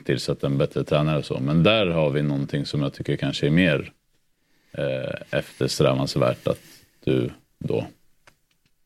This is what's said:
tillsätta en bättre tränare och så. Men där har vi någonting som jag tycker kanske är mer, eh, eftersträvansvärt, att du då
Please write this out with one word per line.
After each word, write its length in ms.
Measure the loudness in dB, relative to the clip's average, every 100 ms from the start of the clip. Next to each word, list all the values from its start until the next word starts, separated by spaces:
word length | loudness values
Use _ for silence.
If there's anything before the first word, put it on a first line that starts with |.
| -2
tillsätta 420 | -2 -2 -4 -2
en 100 | 0
bättre 260 | 0 -2
tränare 340 | 0 0 2 0
och 80 | -2
så. 140 | -4
Men 240 | 0 4
där 240 | 4 4 2
har 220 | 2 2
vi 120 | 2
någonting 440 | 0 -2 -2 -4 -4
som 160 | -4
jag 120 | -4
tycker 220 | -6 -6 -2
kanske 300 | -2 -2 2
är 40 |
mer, 400 | 4 4 2 -2 -16 _ _ _ _ _ _ _ -6
eh, 600 | -4 -2 -4 -8 -6 -6
eftersträvansvärt, 1080 | -6 -4 -4 2 2 2 0 0 0 0 -4
att 120 | -4 -8 -20 _ _ 0
du 240 | 0 0 -6 _ _
då 280 | -4 -4 -4 -12 _ _ -20 _ _ _ _ _